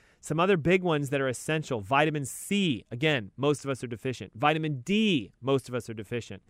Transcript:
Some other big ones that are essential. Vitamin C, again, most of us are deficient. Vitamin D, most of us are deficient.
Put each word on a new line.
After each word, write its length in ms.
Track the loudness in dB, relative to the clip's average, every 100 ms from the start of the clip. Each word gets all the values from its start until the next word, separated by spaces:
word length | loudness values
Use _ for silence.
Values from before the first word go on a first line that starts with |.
| _ _
Some 180 | -4 0
other 180 | 2 2
big 260 | 4 2
ones 280 | 4 0 0
that 100 | 0
are 80 | 0
essential. 520 | -2 -2 -2 -2 -6
Vitamin 440 | 2 4 4 0
C, 600 | -6 -8 -2 2 2 0 -4
again, 400 | -2 0 0 -2 -2
most 280 | 0 0
of 60 | -2
us 120 | -6
are 60 | -6
deficient. 440 | -6 -6 -6 -10
Vitamin 460 | 0 2 2 0 -4
D, 520 | 0 2 4 2 0 _
most 280 | 0 0 0
of 60 |
us 140 | -6 -6
are 60 |
deficient. 480 | -10 -6 -6 -8 -14